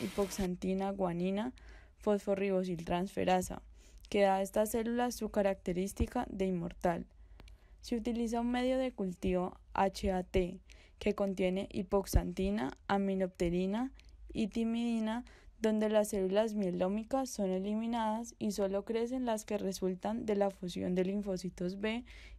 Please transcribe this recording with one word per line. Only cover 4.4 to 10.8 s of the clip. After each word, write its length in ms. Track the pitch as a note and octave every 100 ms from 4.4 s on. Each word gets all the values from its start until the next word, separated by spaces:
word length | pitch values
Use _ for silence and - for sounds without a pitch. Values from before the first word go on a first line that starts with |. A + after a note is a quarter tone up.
estas 300 | G3 A3 G#3+
células 420 | A#3 A3+ A#3+ B3
su 160 | A#3 G#3+
característica 960 | G#3+ G3 G3 - F3 G3 - A#3 B3 -
de 160 | F#3+
inmortal. 640 | F#3+ F3+ F3 - F3+ E3+ F#3 - - - - - - -
Se 160 | - A#3
utiliza 460 | A3+ A#3 A#3 A#3
un 80 | A#3+
medio 260 | B3 B3+ C4
de 160 | B3+
cultivo 680 | B3+ F#3+ F3 F#3+ F3+ F3+ - -
H 400 | - G3 - G3+
A 100 | F#3
T, 380 | F3+ F#3+ F3+ F#3 - -